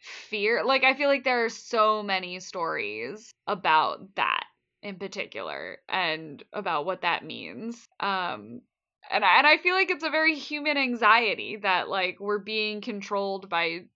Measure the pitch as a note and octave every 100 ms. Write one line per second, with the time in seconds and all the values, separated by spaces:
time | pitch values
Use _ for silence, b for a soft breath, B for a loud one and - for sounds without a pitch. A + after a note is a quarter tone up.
0 | - - - G#3+ G#3 A#3 G3+ C4+ C4 C4
1 | C#4+ C#4 C4 B3 A3+ A#3 - A#3 G#3+ G#3+
2 | G#3 F#3+ F3+ F3+ F3+ F#3+ E3 D#3 G#2 G#2+
3 | A#2+ G#3+ - - - G3 F3 D#3 B2 D2
4 | F#3+ - G#2+ G1+ - _ _ _ G#3 F#3
5 | F#3+ G3 - G#2 E2+ C#2+ E2+ - - F#3+
6 | F3 D#3+ D#3+ C#3+ - - F#3+ D#3+ D#3 F#3
7 | F3 D#3+ - A#2 F2 G#2+ A3+ A#3 - -
8 | G3 F#3+ F3 A#2 G#2 A#2+ - _ _ _
9 | - - G3+ G3 C#4+ D#4+ F4+ F#4 F#4 E4
10 | D#4+ D4 D#4+ D4+ - D4 D4 C#4+ C4 A#3+
11 | G#3+ A3+ A3+ E3 G#2 G#3 G3+ F3+ B2+ F#3+
12 | F#3 F3+ G3+ G#3 G3+ A3 G#3+ G#3+ G#3+ G#3
13 | G3 G3+ G3 F#3+ F#3+ E3+ E3+ E3 -